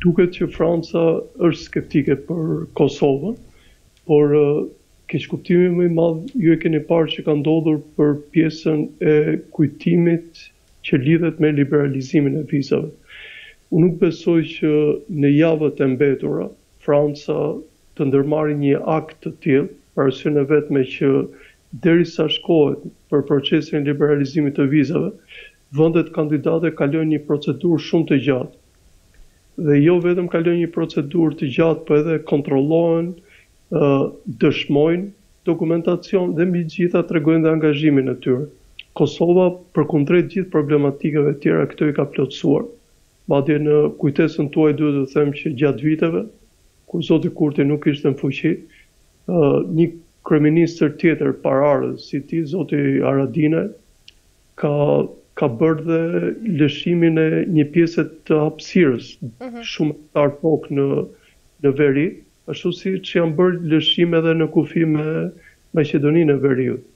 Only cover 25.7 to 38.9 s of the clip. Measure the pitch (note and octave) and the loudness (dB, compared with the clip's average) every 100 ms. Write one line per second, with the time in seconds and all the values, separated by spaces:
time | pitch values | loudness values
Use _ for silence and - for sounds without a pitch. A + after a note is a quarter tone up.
25.7 | C#3 E3 E3 D#3+ F3 D3+ D3+ D#3+ E3 D#3+ | 0 2 2 -2 -4 -2 -2 -2 -2 -2
26.7 | D#3 D3+ D#3+ D#3 D3 - D3 D3+ C3+ F3 | -2 -2 0 -2 -2 -2 -4 -4 -4 0
27.7 | D3+ - E3+ D3+ C#3+ B2+ B2+ - - _ | -2 0 0 2 0 0 -2 -4 -16 _
28.7 | _ _ _ _ _ - _ _ - D#3 | _ _ _ _ _ -20 _ _ -6 0
29.7 | C#3+ D#3 F3+ F3 F3+ F3 E3+ E3 F3 E3+ | 4 4 4 2 -2 -2 -2 0 0 -2
30.7 | E3+ D#3+ - C#3 E3+ D#3+ D3+ C#3+ A#2+ E3 | -4 -4 -4 -4 0 0 -2 -4 0 0
31.7 | D#3 - D3 D#3+ D#3 D#3 D3+ C#3+ C3+ D3 | 0 0 0 2 -2 -2 -4 0 0 2
32.7 | E3 E3+ E3 E3+ F3 _ - _ _ - | 2 2 0 -2 -8 _ -20 _ _ -4
33.7 | D3 C#3+ C#3 C#3+ - - - D3+ - - | 0 2 2 0 -6 -12 0 0 0 0
34.7 | C#3+ D#3+ F3 G3 - _ _ - E3 E3 | 2 2 0 -4 -14 _ _ -4 -2 -2
35.7 | E3 E3+ E3+ - F#3+ F3+ D#3+ F3+ F3 D#3+ | -2 0 -2 -2 -2 -2 0 0 0 -4
36.7 | - F3 F3 E3+ E3+ D3 D#3+ D#3+ D#3+ D#3 | -2 0 0 0 0 2 2 2 2 0
37.7 | C#3+ D#3 C#3 B2+ B2 C#3+ B2+ D3 - _ | 2 2 2 0 -2 -2 -2 -4 -14 _
38.7 | - - | -20 -10